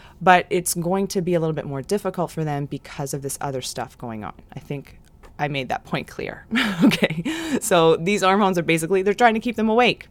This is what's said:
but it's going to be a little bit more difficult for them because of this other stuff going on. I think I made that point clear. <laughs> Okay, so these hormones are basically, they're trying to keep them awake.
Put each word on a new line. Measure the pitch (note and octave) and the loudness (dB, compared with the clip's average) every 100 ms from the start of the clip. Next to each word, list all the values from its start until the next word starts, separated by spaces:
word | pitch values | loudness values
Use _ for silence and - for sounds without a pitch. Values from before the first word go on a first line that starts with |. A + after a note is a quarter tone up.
| - - | -20 -2
but | F3+ F3+ - | 4 4 4
it's | F3+ E3+ | -2 -2
going | F3+ E3+ F#3+ G3 | -4 -2 -2 -2
to | G3+ | -2
be | E3+ | 0
a | E3+ | 0
little | D#3+ | 0
bit | D3+ C#3+ | -2 -6
more | C#3 | -8
difficult | C3 G#3 F#3+ F#3 D#3+ | -2 -2 -2 -4 -4
for | - | -2
them | D#3 C#3+ C#3+ | -4 -4 -4
because | C#3+ - - C#3 | -8 -10 -8 -6
of | D3 | -6
this | C3+ - | -6 -6
other | C#3+ C3 | -6 -6
stuff | B2 - A#2 - | -6 -8 -10 -10
going | B2 A2 | -12 -10
on. | G2+ - - | -12 -14 -18
I | - | -18
think | - C#3+ - - - - - - | -10 -10 -10 -20 -20 -20 -20 -8
I | D3 | -6
made | C#3+ B2+ | -4 -4
that | - | -6
point | - D#3 - | -4 -6 -6
clear. | - - - - | -8 -8 -10 -4
<laughs> | A3+ A#3+ F3+ | -2 -2 4
Okay, | G3+ - - D#3+ E3+ D#4+ E4 C4+ | 4 4 0 -2 -4 -6 -4 -4
so | - F3+ E3 E3 | 2 4 6 4
these | E3 G3+ | 2 2
hormones | F#3 G3 G3+ F3+ | 4 4 4 2
are | |
basically, | D#3 E3 D#3+ F#3+ | 0 0 2 2
they're | F#3+ | 2
trying | G3+ A#3+ | 4 4
to | A3 | 4
keep | A#3+ A3 | -2 -2
them | A3 | 2
awake. | A3 B3 - - | 4 4 2 -6